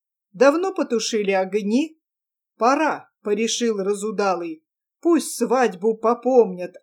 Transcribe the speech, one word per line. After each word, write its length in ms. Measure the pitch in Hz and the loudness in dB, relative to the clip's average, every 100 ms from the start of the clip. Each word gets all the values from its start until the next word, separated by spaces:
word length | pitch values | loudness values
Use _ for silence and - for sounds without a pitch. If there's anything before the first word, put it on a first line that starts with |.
| _ _ _ | _ _ _
давно 420 | 180 269 320 381 | 4 4 4 -2
потушили 560 | 381 285 226 - 220 196 | -4 -2 -2 -2 -2 0
огни. 680 | 190 190 208 202 240 320 - _ _ _ _ _ _ | 0 0 -2 0 0 0 -8 _ _ _ _ _ _
"Пора", 520 | 226 294 302 143 - _ | 0 2 0 -2 -10 _
порешил 560 | 214 208 226 - 233 208 | -4 -2 -2 -2 -2 -2
разудалый, 840 | 190 202 214 202 202 175 170 156 _ _ _ _ | -4 -4 -4 -2 -2 -2 -4 -12 _ _ _ _
"пусть 360 | 330 320 - - | 2 2 0 -4
свадьбу 600 | 214 254 233 180 214 214 | -2 2 0 0 -4 0
попомнят 800 | 214 240 247 254 208 180 175 - | -2 0 2 4 4 0 -10 -10